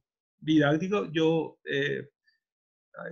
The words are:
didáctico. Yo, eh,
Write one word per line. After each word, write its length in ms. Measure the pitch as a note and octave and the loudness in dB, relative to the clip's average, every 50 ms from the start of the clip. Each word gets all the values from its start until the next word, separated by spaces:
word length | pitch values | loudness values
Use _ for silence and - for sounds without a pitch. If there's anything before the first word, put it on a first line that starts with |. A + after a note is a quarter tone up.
| _ _ _ _ _ _ _ _ | _ _ _ _ _ _ _ _
didáctico. 720 | - D3+ D#3 D3+ C#3+ C#3+ D3+ D#3+ F3 F#3 G#3 G3+ F#3+ E3 | -2 2 4 4 4 4 2 0 0 -2 -2 -2 -2 -2
Yo, 480 | D3+ D#3+ D#3+ D#3+ E3 E3 D3 - - _ _ | -2 0 2 2 2 2 -2 -4 -10 _ _
eh, 440 | D#3 C#3+ C#3 C#3+ C#3+ C3+ B2+ - - _ _ _ _ _ _ _ _ _ _ _ _ _ _ _ _ _ - - - | -6 -4 -2 -2 -2 -4 -6 -8 -12 _ _ _ _ _ _ _ _ _ _ _ _ _ _ _ _ _ -16 -14 -14